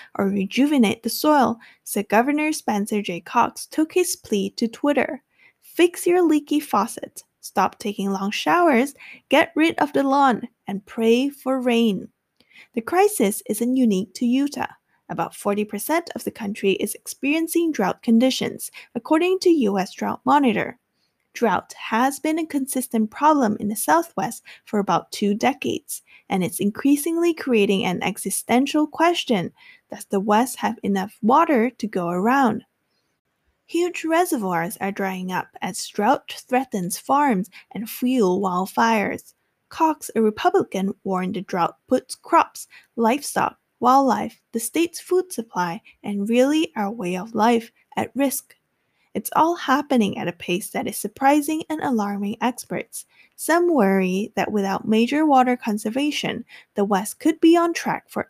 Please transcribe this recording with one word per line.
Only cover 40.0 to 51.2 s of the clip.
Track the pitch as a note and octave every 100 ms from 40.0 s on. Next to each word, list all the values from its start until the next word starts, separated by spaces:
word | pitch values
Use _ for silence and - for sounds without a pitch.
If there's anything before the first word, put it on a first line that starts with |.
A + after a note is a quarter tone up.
| - A3
a |
Republican, | A3 G#3+ F4 F#4 - G3 G3 -
warned | - F#3 F#3 F#3
the |
drought | F#3+ F#3 E3+ - _
puts | B3+ - -
crops, | - E4+ - - - - _ -
livestock, | A3+ C#4+ - - - - _ _
wildlife, | A#3+ C4+ C4+ G#3+ A3 - _
the | A3+
state's | - D4+ E4+ -
food | - F4+ F#4
supply, | - A3+ - F3 E3+ - _
and | - G3+ G3+
really | A#3 C4+ D#4 E4 -
our | G3
way | A#3 F3+ F3+
of | A3 A3+
life | A3 A#3 A3+ _ _ -
at | - A#3+
risk. | C#4 - - - _ _ _ _ _
It's | - - -
all | D#4+ F4
happening | - C#4 C#4+ B3+ G3+ -
at | D3
a |
pace | F3 - F3+ -
that | F#3+ -
is | -
surprising | G3+ -